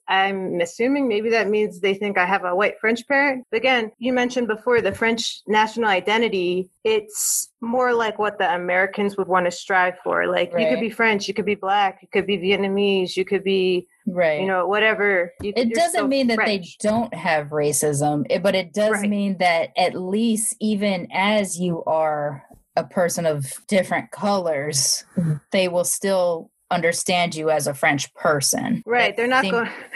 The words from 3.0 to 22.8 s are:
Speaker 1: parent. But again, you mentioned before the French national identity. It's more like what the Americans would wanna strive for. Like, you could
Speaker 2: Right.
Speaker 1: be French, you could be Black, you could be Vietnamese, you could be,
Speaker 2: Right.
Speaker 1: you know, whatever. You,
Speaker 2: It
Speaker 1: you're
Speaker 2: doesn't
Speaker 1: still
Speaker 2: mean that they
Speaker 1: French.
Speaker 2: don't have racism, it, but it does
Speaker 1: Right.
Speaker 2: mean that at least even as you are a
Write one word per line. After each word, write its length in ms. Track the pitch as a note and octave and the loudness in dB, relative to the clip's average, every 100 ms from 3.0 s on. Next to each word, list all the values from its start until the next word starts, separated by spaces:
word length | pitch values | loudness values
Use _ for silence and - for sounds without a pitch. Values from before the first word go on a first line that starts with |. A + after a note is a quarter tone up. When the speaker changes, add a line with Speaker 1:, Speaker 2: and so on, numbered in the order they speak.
| - | 0
Speaker 1:
parent. 360 | C#4 C#4+ C4 - | 2 2 -2 -4
But 80 | A3 | 0
again, 340 | B3+ B3+ A3 - | 2 2 -2 -4
you 160 | A#3 | -2
mentioned 320 | B3 B3 B3+ A#3 | 0 0 0 -2
before 340 | G#3+ - A#3 | -2 2 2
the 100 | F#3+ | 2
French 480 | G3 A3+ A#3 - - - | 0 0 0 -4 -8 0
national 400 | G#3+ G#3+ A3+ A3 | 2 2 0 0
identity. 800 | F#3 F#3 A3 A3+ F#3+ F3 F3+ F#3 _ | 2 2 0 2 0 0 -2 -4 _
It's 680 | A3 A3 G#3+ - - - - _ | 0 0 -2 -4 -2 -2 -4 _
more 320 | A#3 B3 B3 A#3 | -2 0 2 2
like 240 | A3 G#3+ | 0 -2
what 180 | G#3 G#3 | -2 0
the 160 | F#3 | 0
Americans 640 | F3 F3+ F3+ F#3+ G3+ G3+ G3 | 0 0 0 0 0 -2 -2
would 100 | F3 | 0
wanna 220 | F#3 F3 | 2 2
strive 460 | F3 - F#3 F#3 F3+ | -2 0 2 2 0
for. 240 | F3 E3+ F3 | -2 0 2
Like, 240 | F3+ F3 | 2 0
you 60 | E3+ D#3+ | 0 2
could 60 | - | 0
Speaker 2:
Right. 40 | |
Speaker 1:
be 120 | A3+ | -2
French, 360 | A3 A3+ G3+ G3+ | 0 0 0 -2
you 60 | |
could 100 | G3+ | -4
be 120 | G3 G3+ | -4 -2
Black, 480 | F#3 G3+ G3 F#3 | 0 2 0 -2
you 40 | - | -4
could 140 | G#3 F3+ | -2 0
be 100 | G3 | 0
Vietnamese, 800 | F#3 G3 G3 G3 G3+ G3 F3+ F#3 | 0 0 0 0 2 2 0 -2
you 80 | F#3 | -2
could 180 | G3 | -2
be, 440 | F#3+ F#3+ F#3 F3+ - _ - | 0 0 2 0 -4 _ -4
Speaker 2:
Right. 340 | F3+ E3 D3+ | 0 0 2
Speaker 1:
you 60 | F#3+ | 0
know, 220 | F#3 F3 | 0 0
whatever. 680 | G#3 A3 G3 G#3 F#3 F3 - | 2 2 2 2 0 -2 -6
You, 120 | G3 G#3 | -4 -2
Speaker 2:
It 140 | A#3+ | 0
Speaker 1:
you're 40 | A#3 | 2
Speaker 2:
doesn't 140 | E4+ | 0
Speaker 1:
still 140 | F4 C#4 | 0 0
Speaker 2:
mean 200 | C#4 B3 | 2 2
that 100 | A3 | 0
they 200 | A3 G3 | 0 -2
Speaker 1:
French. 180 | E3+ - | -6 -4
Speaker 2:
don't 380 | G#3 A3 A3+ D#3+ | 0 0 -2 -2
have 320 | E3+ D#3 D3 | 0 0 0
racism, 800 | D3+ D3 C#3 D3+ C#3+ D3 D3 D3+ | 0 0 0 0 0 0 0 0
it, 140 | F#3+ | 0
but 100 | F#3+ | 0
it 200 | F#3+ F3 G#3 | 0 -2 0
does 160 | G#3+ G3+ | 0 0
Speaker 1:
Right. 80 | G#3 | 0
Speaker 2:
mean 280 | G3+ G3 F3+ | 0 -2 0
that 320 | F3+ E3 D#3 - | 2 2 0 0
at 200 | F3+ F3 | 0 0
least 600 | F#3 G#3 A#3 A3 - - | -4 0 0 0 -2 -2
even 480 | G#3+ G#3 G3+ F#3 - | -2 0 0 -2 -4
as 480 | E3 G3 G#3+ F#3+ E3+ | -2 2 2 0 -2
you 240 | F3+ E3 - | -2 -2 0
are 580 | D#3+ D#3 D3 D3 C#3 - - _ | 0 0 0 -4 -6 -14 -20 _
a 80 | - | -6